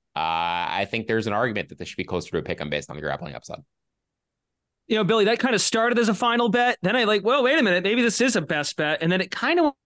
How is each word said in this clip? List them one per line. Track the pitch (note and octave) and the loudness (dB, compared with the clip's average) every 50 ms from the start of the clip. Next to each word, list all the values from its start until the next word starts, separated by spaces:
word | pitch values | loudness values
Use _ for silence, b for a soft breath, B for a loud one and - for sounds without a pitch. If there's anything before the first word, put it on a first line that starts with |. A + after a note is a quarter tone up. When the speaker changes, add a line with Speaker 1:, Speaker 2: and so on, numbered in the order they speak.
| _ _ _ | _ _ _
Speaker 1:
Uh, | D2+ | -4
I | D#2+ D#2+ E2 E2 E2+ E2+ E2+ F2 F2 - - F#2+ G2+ G2 | -2 -2 -2 -2 -2 -2 -2 -2 -4 -4 -2 -4 -4 -4
think | - A2+ A2 | -4 -6 -4
there's | A2+ A2+ A2+ G#2+ | -2 -2 -2 0
an | A2+ G2+ | -2 -2
argument | G#2 B2 B2+ G#2+ G#2 E2+ - | 0 -2 -2 -2 -4 -8 -8
that | E2+ - | -12 -14
this | F2 - | -14 -10
should | - | -8
be | - F#2 | -8 -6
closer | - F#2 F2+ E2 - - | -4 -4 -6 -4 -4 -4
to | E2 | -6
a | D2+ | -4
pick | - E2+ - | -4 -6 -6
'em | D#2 D2+ | -6 -6
based | D2 D2 D2 - | -6 -6 -6 -8
on | - | -12
the | D2+ D2+ | -8 -6
grappling | D2 C#2 - - - C2+ | -6 -6 -6 -8 -12 -14
upside. | A#1 - - - - - _ _ _ _ _ _ _ _ _ _ _ _ _ _ _ _ _ _ _ _ _ _ _ _ | -14 -14 -14 -16 -16 -18 _ _ _ _ _ _ _ _ _ _ _ _ _ _ _ _ _ _ _ _ _ _ _ _
Speaker 2:
You | - A3+ | -2 0
know, | G#3+ G#3+ | 0 2
Billy, | E3 A3 A3+ G3+ | 2 4 4 4
that | G3+ A#3 A#3 | 4 2 2
kind | - C4 A#3+ | 0 0 0
of | F#3+ | 0
started | - - - A3+ A3+ A#3+ A#3+ A3+ | 0 0 0 0 2 2 2 2
as | A#3 G#3+ | 2 2
a | G#3+ | 0
final | F3 - A#3+ A#3 A#3+ A#3+ A#3 | 0 0 0 2 2 2 2
bet. | F#3+ A#3+ A#3+ B3 A#3 - | 2 2 2 2 0 0
Then | - F#3 G#3+ | 0 0 2
I | B3+ A#3 | 2 2
like, | G#3 G#3+ G#3 F#3 | 4 2 2 2
"Well, | A3 B3+ D4 A#3+ | 2 2 2 4
wait | B3+ C#4+ E4 | 4 4 4
a | C4+ | 4
minute, | G3+ F3+ F3 F3 | 4 2 2 2
maybe | G3 A3 A#3+ A#3+ | 2 2 2 2
this | A#3 G3 - | 2 2 2
is | A#3 C4+ - | 2 2 2
a | G3+ | 0
best | D#3+ - D#3+ D3+ D3 - - | 0 -2 -2 -2 -2 -4 -4
bet." | - D#3 D3+ D#3 C#3+ D#3+ | -2 -2 0 0 0 2
And | E3 | 2
then | F3+ F#3+ | 2 2
it | F3+ - | 0 -4
kind | - - - C4 E4 F4+ | -6 -4 -2 0 2 2
of | E4 D4 C#4 - _ | 2 2 0 -4 _